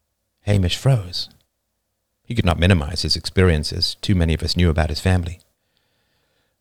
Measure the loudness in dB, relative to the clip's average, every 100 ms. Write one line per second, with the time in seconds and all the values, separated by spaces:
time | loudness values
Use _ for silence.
0 | _ _ _ _ -2 0 0 0 0 0
1 | -2 -10 -12 _ _ _ _ _ _ _
2 | _ _ -6 -2 0 2 2 2 0 -6
3 | -4 -4 -2 2 4 2 -2 -4 -6 -4
4 | 0 2 2 0 -2 2 2 2 -2 -2
5 | 0 0 -2 -12 _ _ _ _ _ _
6 | _ _ _ _ _ _